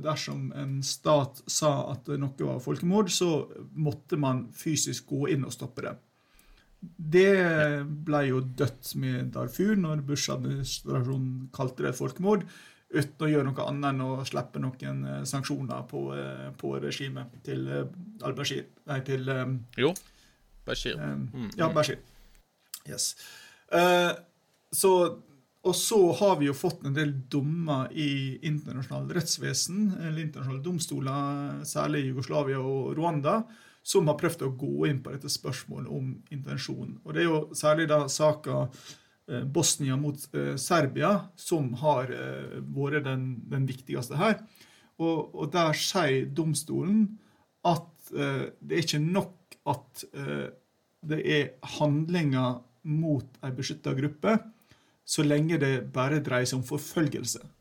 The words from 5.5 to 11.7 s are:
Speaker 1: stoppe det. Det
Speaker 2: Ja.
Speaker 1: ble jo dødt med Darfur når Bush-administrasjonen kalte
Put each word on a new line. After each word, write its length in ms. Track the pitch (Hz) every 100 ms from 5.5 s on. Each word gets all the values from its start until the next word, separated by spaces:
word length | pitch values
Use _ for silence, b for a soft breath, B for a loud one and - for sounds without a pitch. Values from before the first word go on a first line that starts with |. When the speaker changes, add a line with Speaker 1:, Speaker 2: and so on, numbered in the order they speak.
Speaker 1:
stoppe 320 | - 123 -
det. 120 | 139 - _ b b b b b b _ - -
Det 300 | 156 175 190 190
Speaker 2:
Ja. 480 | 180 160 151 147
Speaker 1:
ble 380 | 143 151 156 147 139
jo 120 | 131
dødt 540 | 131 127 143 - - 139
med 360 | 131 127 127
Darfur 420 | 123 123 - 196 214
når 300 | 165 156 139
Bush-administrasjonen 1400 | 143 - 139 139 139 127 - 139 139 123 135 131 127 131
kalte 320 | - 131